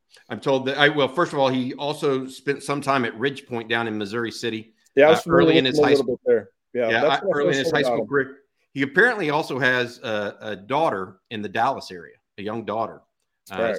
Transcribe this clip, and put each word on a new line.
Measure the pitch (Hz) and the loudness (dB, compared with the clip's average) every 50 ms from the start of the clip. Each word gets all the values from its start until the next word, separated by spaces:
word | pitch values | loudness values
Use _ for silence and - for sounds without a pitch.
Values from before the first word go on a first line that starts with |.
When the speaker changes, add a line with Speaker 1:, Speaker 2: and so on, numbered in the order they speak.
| _ _ _ - _ - | _ _ _ -20 _ -12
Speaker 1:
I'm | 117 107 | -12 -4
told | - 143 139 131 120 | 0 0 0 0 0
that | 131 135 | -2 2
I, | 143 143 147 | 4 4 4
well, | 151 147 135 127 | 4 2 0 0
first | - 175 170 160 | 2 0 0 0
of | 156 143 | 2 2
all, | 135 127 | 2 2
he | 131 131 123 127 - | 2 0 -2 -4 -6
also | - 147 143 151 147 160 143 135 131 131 | -6 -6 -6 -4 -2 0 0 0 -2 -4
spent | 131 131 - - 143 139 117 | -8 -12 -8 -6 -4 -4 -4
some | - - 143 143 | -4 -6 -6 -2
time | 139 139 139 135 120 | 0 0 0 0 0
at | 113 110 107 | -2 -4 -4
Ridge | 123 147 143 - - | -4 -4 -4 -6 -10
Point | - 123 117 113 110 | -10 -8 -8 -4 -2
down | 117 117 117 113 | -2 -2 0 -2
in | 107 | -4
Missouri | 107 104 98 107 120 117 110 | -4 -4 -4 -4 -4 -4 -6
City, | 107 - - 117 110 110 110 - _ _ _ _ _ | -6 -6 -6 -6 -6 -6 -8 -14 _ _ _ _ _
Speaker 2:
Yeah, | 135 139 | 6 8
I | 156 | 8
was | 160 - | 6 4
Speaker 1:
uh, | |
Speaker 2:
familiar | - 170 165 170 170 | 2 2 2 4 4
Speaker 1:
early | 160 160 - | 6 4 4
in | 131 | 4
Speaker 2:
with | 127 | 2
Speaker 1:
his | - 147 | 2 2
Speaker 2:
him | 147 | 4
a | |
Speaker 1:
high | 143 | 4
Speaker 2:
little | 143 139 123 | 4 2 2
Speaker 1:
school. | 123 120 - - | 0 -4 -2 0
Speaker 2:
bit | 127 | 0
there. | 120 107 101 - _ _ _ _ - | 2 2 0 -4 _ _ _ _ -4
Yeah, | 123 120 113 | -2 0 2
Speaker 1:
Yeah, | 113 117 | 2 2
Speaker 2:
that's | 135 147 139 - | 2 2 2 0
Speaker 1:
I, | 202 | 0
Speaker 2:
when | 190 160 | -2 0
I | 143 | 0
Speaker 1:
early | 147 147 | 2 2
in | 139 | 2
Speaker 2:
first | 139 | 0
Speaker 1:
his | 131 127 | 0 0
Speaker 2:
heard | - | 0
Speaker 1:
high | 147 | 0
Speaker 2:
about | 139 | 0
Speaker 1:
school | 127 120 113 | 0 0 -2
Speaker 2:
him. | 110 107 | -2 -2
Speaker 1:
career. | 135 147 131 131 - - _ _ _ _ _ _ - | -2 -2 -2 -2 -8 -18 _ _ _ _ _ _ -6
He | 139 | -4
apparently | 135 135 - 180 180 247 233 208 175 147 | -4 0 4 4 4 4 4 2 0 0
also | 143 156 156 - 147 127 | 0 -2 -2 -2 -2 0
has | 139 127 127 123 123 117 - - | 2 2 2 2 0 -2 -6 -10
a, | - 117 110 104 101 104 - - | -6 -4 -4 -2 -4 -4 -6 -8
a | - 107 104 | -10 -10 -10
daughter | 92 101 107 131 151 165 151 110 95 90 85 - _ _ _ | -10 -6 -4 -2 0 0 0 -2 -4 -6 -10 -14 _ _ _
in | 117 107 | -10 -10
the | 104 101 | -8 -6
Dallas | 92 113 117 135 131 104 - - | -2 -2 0 0 -2 -4 -8 -14
area, | 92 87 80 64 - _ _ _ _ - | -16 -16 -16 -20 -20 _ _ _ _ -12
uh, | 95 104 110 117 107 101 101 117 110 92 78 - _ _ _ _ _ _ _ _ _ - | -8 -8 -8 -6 -6 -4 -4 -4 -4 -4 -8 -12 _ _ _ _ _ _ _ _ _ -10
Speaker 2:
Right, | 98 92 104 113 101 | -6 -4 -2 -2 -2